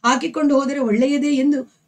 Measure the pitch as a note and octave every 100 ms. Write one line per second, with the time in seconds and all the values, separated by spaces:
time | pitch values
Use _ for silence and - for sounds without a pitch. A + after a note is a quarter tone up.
0 | A#3+ B3+ E4 D#4+ D4 C4+ C4+ C#4+ A#3+ G#3+
1 | C4 C#4+ D4 C#4 C#4 C#4+ B3+ _